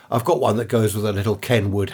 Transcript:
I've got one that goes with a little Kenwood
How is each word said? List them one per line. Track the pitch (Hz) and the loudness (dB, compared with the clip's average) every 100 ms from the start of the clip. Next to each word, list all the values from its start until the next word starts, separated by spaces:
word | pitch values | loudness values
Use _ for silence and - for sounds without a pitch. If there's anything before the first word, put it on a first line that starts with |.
| - | -6
I've | 120 | -2
got | 120 156 | 0 2
one | 120 110 | 2 0
that | 110 | 0
goes | 117 107 104 | 2 2 0
with | 104 | -2
a | |
little | 98 104 101 | -2 -2 -2
Kenwood | - 117 98 98 98 | 0 0 2 -2 -4